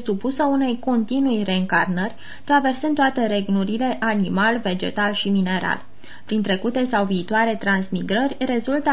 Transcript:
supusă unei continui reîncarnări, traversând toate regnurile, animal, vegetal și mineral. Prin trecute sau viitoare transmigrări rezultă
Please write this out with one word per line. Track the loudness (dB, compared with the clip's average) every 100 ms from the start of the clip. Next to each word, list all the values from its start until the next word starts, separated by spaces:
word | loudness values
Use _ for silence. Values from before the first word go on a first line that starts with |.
supusă | 0 -2 -2 0
unei | 2 2 0 0
continui | 0 0 0 0 2 2
reîncarnări, | 2 0 2 2 2 0 -4 -6 -12 -10
traversând | 2 2 4 0 0
toate | 2 2 2 0
regnurile, | 0 0 0 0 0 -2 0
animal, | 0 0 0 2 2 2
vegetal | 0 -2 -2 0 0
și | 0 0
mineral. | 2 2 0 -2 -4 -6 -12 -12 -12
Prin | -4 -2
trecute | 0 0 0 0
sau | 0 0
viitoare | 0 0 0 2 2 0
transmigrări | 0 0 0 -4 -2 0 0 -2
rezultă | -2 0 0 0 2